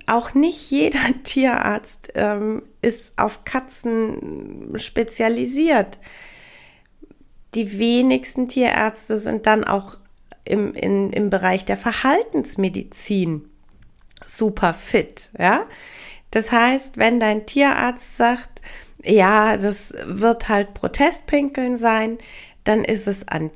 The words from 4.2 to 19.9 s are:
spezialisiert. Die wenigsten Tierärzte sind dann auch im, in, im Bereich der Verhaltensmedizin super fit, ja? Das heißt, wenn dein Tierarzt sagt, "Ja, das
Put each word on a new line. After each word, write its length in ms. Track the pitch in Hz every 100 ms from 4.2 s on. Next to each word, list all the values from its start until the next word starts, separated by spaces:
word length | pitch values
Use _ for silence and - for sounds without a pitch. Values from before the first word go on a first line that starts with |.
| - 73 50 - 55 -
spezialisiert. 1200 | - - 226 - 226 233 247 269 330 247 196 - - - - - - - - _ _ _ - - - - -
Die 240 | 220 202 202
wenigsten 680 | 233 240 262 262 254 - 247
Tierärzte 680 | 254 247 - 214 220 - 214
sind 280 | 214 220 220
dann 180 | 214
auch 340 | - 196 196 - - _ _ - -
im, 280 | 202 202
in, 380 | - 190 196 196
im 180 | - 208
Bereich 360 | 190 185 185 190
der 120 | 196
Verhaltensmedizin 1700 | 240 - 262 359 - 294 - - 190 190 - - - 196 170 151 - _ - - - _ - -
super 500 | - - 220 208 175
fit, 560 | 165 - 202 - - - -
ja? 280 | 175 262 440 - - - - - -
Das 200 | 220 220
heißt, 460 | 233 240 262 - 233
wenn 220 | 220 240
dein 260 | 214 214 214
Tierarzt 720 | 277 277 - 240 247 - -
sagt, 440 | 233 247 - - - - - -
"Ja, 540 | - 208 190 214 214 202
das 360 | 202 196 -